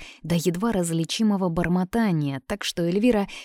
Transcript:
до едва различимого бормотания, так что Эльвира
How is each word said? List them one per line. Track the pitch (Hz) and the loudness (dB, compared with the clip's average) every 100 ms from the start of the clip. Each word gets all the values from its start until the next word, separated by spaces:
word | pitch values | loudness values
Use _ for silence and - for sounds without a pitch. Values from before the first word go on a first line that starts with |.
| - - | -16 -10
до | 160 170 | -2 0
едва | 175 170 233 | 0 0 0
различимого | 202 170 165 160 - 220 202 185 | 0 0 0 -2 0 2 2 0
бормотания, | 165 165 180 185 233 220 160 143 135 - | 0 0 0 0 0 2 2 -2 -4 -8
так | 196 | -8
что | - - | -6 -2
Эльвира | 170 185 247 220 196 - | 0 2 4 2 0 -8